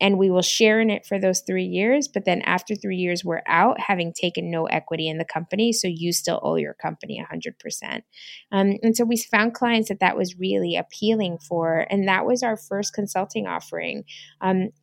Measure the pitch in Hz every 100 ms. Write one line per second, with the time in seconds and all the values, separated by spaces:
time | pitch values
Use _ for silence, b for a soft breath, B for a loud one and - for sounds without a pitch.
0 | 196 196 190 180 175 - 220 220 226 202
1 | - 202 190 185 - 190 185 180 214 277
2 | 269 202 196 175 - 180 - 214 202 185
3 | 180 175 180 160 - 165 214 - - 185
4 | 170 - 180 175 175 165 160 160 - 165
5 | 160 160 160 185 175 202 233 226 190 165
6 | 170 175 - 165 - 165 147 - 151 160
7 | - - - - - - - - - 64
8 | - B B B B 196 196 196 226 226
9 | 233 233 - 214 226 233 240 226 220 196
10 | 185 - 180 180 185 196 175 175 170 -
11 | 208 226 185 170 - 170 165 165 - 202
12 | 190 190 - 247 240 214 - 196 208 -
13 | 202 185 196 220 190 165 - 165 170 143
14 | - B B B 190 185 196 -